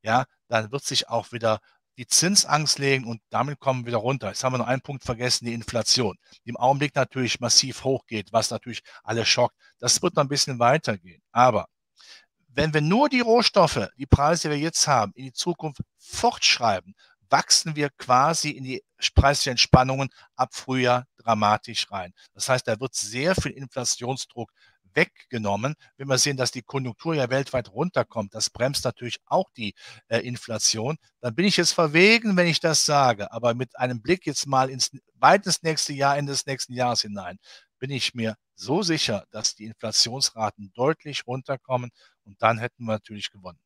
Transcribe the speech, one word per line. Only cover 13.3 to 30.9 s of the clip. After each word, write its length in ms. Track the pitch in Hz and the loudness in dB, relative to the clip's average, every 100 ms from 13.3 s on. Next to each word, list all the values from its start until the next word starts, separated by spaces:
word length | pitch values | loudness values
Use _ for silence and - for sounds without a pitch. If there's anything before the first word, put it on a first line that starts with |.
| 233 - 202 165 127 101 _ | 4 4 4 4 2 -6 _
die 80 | 139 | 4
Preise, 380 | - 143 170 156 | 4 6 2 0
die 40 | |
wir 100 | 147 | -2
jetzt 260 | 160 - - | -2 0 2
haben, 240 | 131 104 - | 2 2 -6
in 100 | 131 | -14
die 80 | |
Zukunft 480 | - 180 170 156 139 - _ | -6 -4 -4 -6 -10 -16 _
fortschreiben, 960 | - - 240 - - - 117 92 92 - _ _ _ | -12 0 0 2 0 2 2 0 -6 -20 _ _ _
wachsen 460 | 139 - - 165 147 | 0 4 2 2 -4
wir 140 | 147 | -4
quasi 640 | _ - 127 143 165 151 | _ 2 4 4 0 -4
in 120 | 131 | -6
die 200 | 131 127 _ _ - - | -10 -10 _ _ 2 4
preislichen 360 | 139 135 139 | 4 2 -2
Entspannungen 580 | 123 - 127 127 135 135 _ _ - | 0 6 6 6 -2 -6 _ _ -6
ab 180 | 127 | -4
Frühjahr 540 | - - 127 127 123 131 _ | -4 -4 0 2 2 -2 _
dramatisch 760 | - 110 104 107 - 104 - | -2 2 4 2 -2 -8 -6
rein. 220 | 101 90 _ _ 104 | -8 -10 _ _ -10
Das 120 | - | -2
heißt, 200 | 127 - | -2 0
da 120 | 110 | -4
wird 140 | 127 | -4
sehr 400 | - 107 117 156 | -6 -6 -2 0
viel 200 | 190 147 | 0 -2
Inflationsdruck 1000 | 113 135 131 120 - 123 135 - 120 113 _ _ _ _ | -8 -10 -6 -4 -4 -4 -8 -10 -12 -14 _ _ _ _
weggenommen. 800 | 143 180 _ - 120 104 104 131 156 _ _ | 0 0 _ -10 -4 -2 -2 -4 -6 _ _
Wenn 120 | 139 | -2
wir 100 | 131 | 0
sehen, 180 | 147 135 | 0 0
dass 140 | 123 | -4
die 100 | 127 | -4
Konjunktur 540 | - 139 127 110 165 156 | -8 -6 -6 -8 -4 -2
ja 160 | 123 | 0
weltweit 400 | 135 139 127 113 | -2 -2 -6 -6
runterkommt, 640 | 107 180 - - 117 101 110 | -6 -2 -2 -4 -6 -8 -6
das 160 | - | -6
bremst 340 | - 127 147 131 | -2 -4 -2 -6
natürlich 320 | - 120 - _ | -6 -12 -12 _
auch 240 | 165 190 - | -2 -2 -8
die, 160 | 107 - - - _ | -10 -10 -20 -20 _
äh, 100 | 113 | -4
Inflation. 800 | 123 123 - 110 - 113 117 | -4 -12 -8 -2 -2 -2 -4